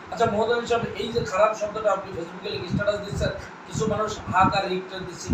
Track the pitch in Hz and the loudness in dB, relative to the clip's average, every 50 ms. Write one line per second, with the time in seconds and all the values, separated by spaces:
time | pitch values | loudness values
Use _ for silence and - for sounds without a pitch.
0 | - - - - 233 220 202 214 226 226 240 240 226 - 233 233 - - - - | -12 -6 0 2 2 4 4 2 2 2 2 0 2 2 0 0 0 -2 -4 -4
1 | 226 233 233 240 - - 190 185 214 214 - - 208 208 - 214 214 208 190 - | -4 -2 -2 -2 -2 0 2 4 4 4 4 2 -4 -4 -2 0 2 2 2 2
2 | - 190 - - 170 - - - - 208 - - - - - - 622 605 - - | 0 -6 -8 -8 -8 -8 -8 -8 -8 -6 -6 -6 -4 0 0 0 2 2 0 0
3 | - 403 - - - - - - - - - - - - - - - - - - | -2 -4 -4 0 0 0 -2 -4 -10 -12 -14 -16 -14 -8 -4 0 0 2 2 2
4 | 247 - - - - - - 180 190 202 - 196 196 190 185 185 185 - 190 185 | 0 -2 -2 -6 -4 0 4 6 6 6 6 2 0 0 0 -2 -4 -6 -8 -10
5 | 175 175 170 - - - | -10 -10 -10 -8 -4 -2